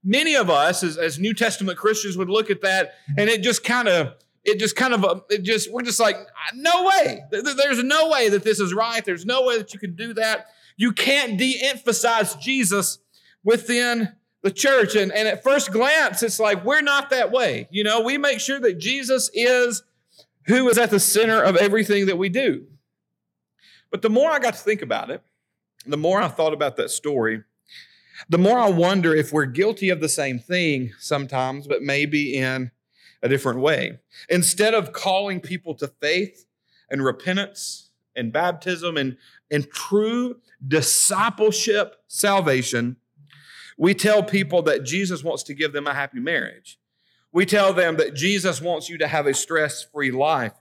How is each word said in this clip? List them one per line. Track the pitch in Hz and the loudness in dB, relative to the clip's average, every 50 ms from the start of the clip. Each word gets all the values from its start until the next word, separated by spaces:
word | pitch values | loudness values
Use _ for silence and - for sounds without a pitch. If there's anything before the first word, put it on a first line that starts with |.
| - | 0
many | 185 214 277 311 320 302 | 2 2 2 2 2 2
of | 269 214 175 | 2 4 4
us | 160 143 147 170 180 180 190 | 4 4 4 2 2 0 -2
as, | 170 151 | -4 -2
as | 165 165 165 139 147 | -2 -2 -2 -2 -2
New | 190 220 | -2 -2
Testament | 226 - 233 220 - - 196 190 175 | 0 0 -2 -2 -2 -4 -6 -6 -6
Christians | - 190 214 214 208 202 202 180 | 0 0 0 0 0 -4 -6 -6
would | 180 190 | -6 -4
look | 180 196 220 220 220 | 0 0 -2 0 -2
at | 196 - | -4 -2
that | - 190 190 190 170 - - _ _ - 143 170 | -2 0 0 0 -2 -4 -8 _ _ -6 -2 0
and | 208 220 | 2 2
it | 233 214 185 | 2 0 0
just | 247 226 - - | -2 -2 -2 -2
kinda, | - 240 247 240 208 180 165 147 127 - _ _ _ _ _ _ | -2 0 0 2 2 2 2 0 -2 -8 _ _ _ _ _ _
it | 202 208 | -2 0
just | 190 220 214 220 | 0 -2 -2 0
kind | - 254 262 240 | 0 0 2 2
of, | 208 190 | 2 2
uh, | 190 175 196 - _ | 0 0 -2 -2 _
it | 208 196 180 | -4 -2 0
just, | 196 226 214 214 - | 0 -2 -2 -2 -4
we're | 220 247 247 | -8 -8 -6
just | 240 214 - | -4 0 2
like, | 233 208 190 - - - _ - 156 160 226 | 2 2 0 -2 -10 -18 _ -12 -12 -10 -10
"No | 254 294 330 349 359 359 | -2 0 2 2 4 4
way. | 381 381 381 302 - 233 - - - | 4 4 4 2 0 -2 -8 -10 -6
Th-, | 208 202 233 | -6 -4 -4
th-, | 294 277 | -4 0
there's | 262 277 285 262 233 247 | 2 2 2 2 0 0
no | 262 294 320 320 320 | 2 2 2 4 2
way | 302 269 233 214 | 2 2 4 2
that | 208 196 | 2 2
this | 202 220 214 202 | 2 0 0 0
is | 202 175 185 | 0 -2 0
right. | 208 220 233 233 226 - | -2 -2 -2 -2 -4 -4
There's | 202 180 165 175 | -4 -6 -6 -4
no | 214 247 262 254 | -2 0 2 2
way | 254 240 226 | 2 0 0
that | 208 - - | -4 -6 -12
you | 196 | -12
can | 214 185 170 | -12 -12 -10
do | 170 226 233 220 | -10 -12 -8 -4
that." | 214 220 220 220 - - - _ _ _ _ _ | -2 -2 -2 -2 -4 -6 -16 _ _ _ _ _
You | - 214 247 | -2 0 0
can't | 208 - - 262 277 285 277 240 208 | 0 0 2 2 2 2 2 0 -2
de-emphasize | 180 262 262 254 196 247 277 269 - - 240 220 - - 240 233 226 208 - - | 0 0 0 0 0 -2 -2 -4 -2 -2 -2 0 2 2 2 2 2 0 -2 -4
Jesus | 147 - 254 269 269 240 175 202 202 180 - - - _ _ _ _ _ _ _ _ _ | -8 -4 -2 0 0 0 0 0 0 -2 -4 -6 -10 _ _ _ _ _ _ _ _ _
within | 202 233 226 226 - 240 240 247 240 240 233 220 185 - _ _ _ _ _ | 2 2 2 0 -2 0 0 0 0 0 -2 -2 -4 -6 _ _ _ _ _
the | - 196 | -4 -4
church. | 196 - - 269 277 247 214 - - | -2 0 2 4 4 4 4 4 2
And, | 214 196 190 | 0 0 2
and | - 214 220 | 0 0 0
at | 220 196 - - | 0 -2 0 2
first | 262 277 285 - 190 | 2 2 2 0 0
glance, | 190 220 247 277 311 320 294 285 196 - 233 | 0 0 2 4 4 4 2 2 0 -2 -2
it's | 226 - - | -2 0 0
like, | 220 208 208 175 175 | 2 2 2 0 0
we're | 233 285 311 | 2 2 2
not | 302 285 285 277 277 277 | 2 2 0 0 0 0
that | 269 254 226 190 | 0 0 0 0
way. | 233 262 240 170 123 117 120 _ | 0 0 0 0 -2 -4 -8 _
You | 170 202 208 | -4 -2 0
know, | 214 220 233 | 2 0 0
we | 220 247 277 | 0 0 -2
make | 294 285 285 254 220 | 0 0 -2 -2 -2
sure | - - 277 277 | -4 -4 -4 0
that | 247 220 180 165 | 0 0 0 0
Jesus | 160 220 262 277 262 233 262 247 - - - | -4 -4 -4 -4 -2 -2 0 0 0 -2 -2
is | 220 233 247 254 247 247 240 226 - _ _ _ _ _ _ _ _ _ _ _ _ _ | 0 2 2 4 4 2 0 -2 -6 _ _ _ _ _ _ _ _ _ _ _ _ _
who | - 226 254 262 | 2 2 4 4
is | 247 226 233 | 4 4 4
at | 240 208 | 4 4
the | 208 196 | 2 2
center | - - - 208 226 220 220 220 - | 2 2 2 2 2 4 4 4 4
of | 190 185 | 4 4
everything | 170 202 202 202 220 208 208 208 202 196 | 4 4 4 2 2 2 2 2 2 2
that | 190 185 | 0 0
we | 170 190 196 | 0 -2 -2
do. | 180 254 277 220 139 - - _ - _ _ _ _ _ _ _ _ _ _ _ _ _ _ _ _ _ _ _ _ _ _ _ | 0 0 0 0 -2 -2 -8 _ -20 _ _ _ _ _ _ _ _ _ _ _ _ _ _ _ _ _ _ _ _ _ _ _
But | - 202 | -8 -2
the | 214 220 | 0 2
more | 214 247 285 320 | 2 4 2 2
I | 311 285 | 2 0
got | 247 233 - | 0 -2 -2
to | - | -2
think | - 202 214 - | -2 -2 -2 -2
about | - 120 107 - - - | -2 -4 -4 -4 -4 -8
it, | 147 - _ _ _ _ _ _ _ _ _ _ _ _ - | -10 -12 _ _ _ _ _ _ _ _ _ _ _ _ -8
the | 131 147 | -6 -6
more | 151 151 170 190 202 | -2 0 0 0 0
I | 196 | 0
thought | 156 123 - 160 156 156 | -2 -2 0 0 0 0
about | 143 151 135 - | 0 -2 -4 -2
that | - - - | -4 -6 -4
story, | - - - 147 143 127 113 110 110 110 - _ _ _ _ _ - - - _ _ _ _ _ _ - - - | -6 -6 -6 -4 -2 0 0 -2 -2 -4 -10 _ _ _ _ _ -20 -20 -20 _ _ _ _ _ _ -20 -4 0
the | 170 | 2
more | 175 180 202 240 247 | 4 6 6 6 6
I | 233 202 | 4 4
wonder | 180 165 170 180 196 190 170 165 156 | 4 4 4 4 4 2 2 4 2
if | 156 143 151 147 | 2 0 0 0
we're | 156 143 | 0 0
guilty | 131 120 151 190 214 220 - 196 185 | 0 0 0 0 0 0 0 0 0
of | 180 151 | 0 0
the | 156 147 | -2 -2
same | - - 143 135 127 | -2 -2 -2 -4 -4
thing | 120 - - 180 180 175 160 143 131 127 113 - _ | -6 -6 -4 -2 0 0 0 0 -2 -4 -6 -10 _
sometimes, | - - 151 139 139 127 135 127 131 131 135 143 143 | -6 -4 -4 -4 -4 -4 -2 -2 -2 -2 -4 -8 -6
but | 143 143 - | -4 -4 -4
maybe | 139 143 139 143 147 147 151 147 147 131 135 | -2 -2 0 0 0 0 0 -2 -2 -2 -2
in | 135 131 131 131 131 127 120 _ _ _ _ _ _ _ _ _ _ - | -2 -2 -2 -2 -4 -6 -8 _ _ _ _ _ _ _ _ _ _ 0
a | |
different | 123 135 135 - 135 117 127 | 0 0 0 0 -2 -2 0
way. | 131 151 151 131 127 - - - _ _ _ - - - | 0 0 2 0 -2 -6 -10 -14 _ _ _ -20 -4 -2
Instead | 170 180 165 - - 180 208 220 226 | 0 2 2 0 2 2 2 2 2
of | 220 170 - - | 2 -2 -2 -12
calling | - - 196 190 190 202 202 190 175 | -6 -2 -2 0 0 -2 -4 -8 -8
people | - 135 180 180 _ 165 151 | -8 -10 -10 -10 _ -12 -10
to | - 147 | -8 -10
faith | 135 _ _ 147 147 170 185 202 190 _ - _ _ _ _ _ _ _ _ _ _ | -12 _ _ -2 0 0 0 -2 -4 _ -20 _ _ _ _ _ _ _ _ _ _
and | 135 139 135 | -6 0 0
repentance | 131 123 131 - 185 185 196 202 196 - - - - - - _ _ _ _ _ _ _ | 0 -2 -2 -4 -2 -2 -2 -4 -6 -10 -14 -12 -12 -12 -14 _ _ _ _ _ _ _
and | 127 123 113 | -6 -6 -2
baptism | 117 151 175 180 175 160 - 185 180 165 170 175 165 | -2 0 0 0 -2 -4 -6 -6 -6 -4 -6 -4 -4
and, | 147 135 131 123 _ _ _ _ _ _ _ | -2 -4 -4 -6 _ _ _ _ _ _ _
and | 151 147 139 - | -4 -4 -4 -4
true | - - - - 196 208 214 220 233 240 247 247 247 _ _ _ _ _ 135 | -12 -12 -6 0 0 0 2 0 -2 -2 -4 -4 -8 _ _ _ _ _ -4
discipleship | 131 151 160 - - - - - - 196 190 214 233 233 - 214 214 208 - - 233 202 208 196 - - _ _ | 0 0 0 2 2 0 0 0 0 0 0 0 -2 0 2 2 2 2 0 -2 0 0 0 0 -4 -6 _ _
salvation, | _ - - - 208 196 196 170 151 131 131 123 - 131 117 117 120 131 _ _ _ _ _ - _ - - - - - - - - - | _ -6 -2 0 2 2 2 2 2 2 2 0 -2 -2 -2 -2 -2 -6 _ _ _ _ _ -20 _ -20 -20 -20 -20 -20 -20 -20 -20 -4
we | - 151 185 196 | 0 2 2 2
tell | 185 - 214 214 208 | 2 2 4 4 4
people | 190 208 - 196 185 143 175 175 156 | 2 2 0 -2 0 2 0 0 2
that | 156 143 - 139 | 2 0 0 -2
Jesus | 127 156 190 202 180 180 147 139 | -4 -4 -4 -4 -4 -6 -6 -6
wants | 170 131 135 - | -6 -6 -8 -10
to | - 147 | -12 -6
give | 139 156 147 139 | -4 -4 -4 -4
them | 147 143 | -6 -6
a | 147 139 | -4 -4
happy | 143 139 135 - 123 | -4 -6 -6 -8 -8
marriage. | 123 160 170 131 - - 98 92 _ - - _ _ _ _ _ _ _ _ _ _ _ | -6 -4 -4 -4 -4 -6 -12 -18 _ -20 -20 _ _ _ _ _ _ _ _ _ _ _
We | - 170 196 | 0 0 2
tell | 190 208 208 196 196 185 | 2 4 4 4 4 4
them | 175 180 165 160 | 2 0 2 2
that | 160 151 - 147 | 0 0 -2 -2
Jesus | 135 151 190 208 196 170 190 156 120 | -4 -2 0 0 0 -2 -2 -4 -4
wants | 156 175 175 156 156 | -4 -4 -6 -6 -6
you | - 170 156 | -12 -6 -4
to | 156 | -4
have | 143 147 151 143 | -2 -2 0 0
a | 143 135 | 0 0
stress-free | - - - 165 160 151 147 - - - _ _ 147 139 131 | 0 -4 -2 -2 -2 -2 -2 -4 -10 -16 _ _ -4 -4 -2
life. | 123 131 143 156 160 135 120 107 - _ | 0 0 0 2 2 0 -2 -6 -8 _